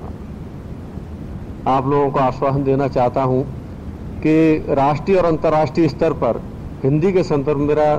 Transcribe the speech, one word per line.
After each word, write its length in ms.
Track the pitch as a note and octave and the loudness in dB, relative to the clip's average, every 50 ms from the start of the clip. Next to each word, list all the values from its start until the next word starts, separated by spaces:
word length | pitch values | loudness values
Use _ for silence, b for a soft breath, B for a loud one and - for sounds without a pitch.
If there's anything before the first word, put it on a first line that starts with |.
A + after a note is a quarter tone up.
| - - - - - - - - - - - - - - - - - - - - - - - - - - - - - - - - - C3 | -12 -12 -12 -12 -12 -14 -12 -12 -12 -12 -14 -14 -14 -12 -12 -12 -12 -12 -12 -12 -12 -12 -12 -12 -12 -10 -10 -10 -10 -12 -12 -6 -2 0
आप 180 | C3 C3+ C3 | 0 0 2
लोगों 240 | C3+ C#3+ C#3+ C#3+ C#3 | 2 2 2 2 2
को 80 | C3 D3+ | 2 0
आश्वासन 440 | C3+ B2+ B2+ - C#3+ C#3 C3+ C#3 C#3+ | 0 0 0 0 0 0 0 0 0
देना 240 | C3+ C3+ C3+ C#3+ C3 | 2 2 2 0 0
चाहता 340 | - C3+ B2 B2 - C#3 C3+ | 2 2 2 2 2 0 0
हूँ 180 | C3 C3 B2+ C3+ - - - - - - - - - - - - - - - - | 2 0 0 -2 -4 -6 -10 -12 -12 -14 -12 -12 -12 -12 -12 -12 -12 -8 -4 0
कि 520 | D#3 D#3 D#3+ D#3+ D#3+ D#3 D3+ D3+ - D3 | 2 4 6 6 4 4 2 0 0 0
राष्ट्रीय 420 | C3+ C3+ C#3+ D3+ - - - G3 F#3 | 2 2 2 2 0 0 2 2 4
और 60 | E3 | 4
अंतर्राष्ट्रीय 640 | E3+ D#3+ D3+ - E3 D#3 D#3 D#3 C#3+ - - E3 D#3 | 4 2 2 2 2 2 2 2 2 2 2 2 2
स्तर 240 | - - E3 D#3+ D3 | 2 2 0 0 2
पर 260 | - C#3+ A#2+ A2 A2+ - - - - - - - - - | 2 0 0 0 -2 -6 -10 -12 -12 -12 -12 -8 -2 0
हिंदी 300 | C3 C#3+ D3+ D3 G3 F#3 | 2 2 4 4 4 4
के 100 | F#3 E3+ | 2 2
संदर्भ 340 | - D#3+ C#3+ C3+ C#3+ D3+ C#3 | 2 0 0 2 0 0 0
में 80 | D3 | 0
मेरा 280 | D3 D3+ D3 D3+ D3+ D3 | 2 2 4 4 4 2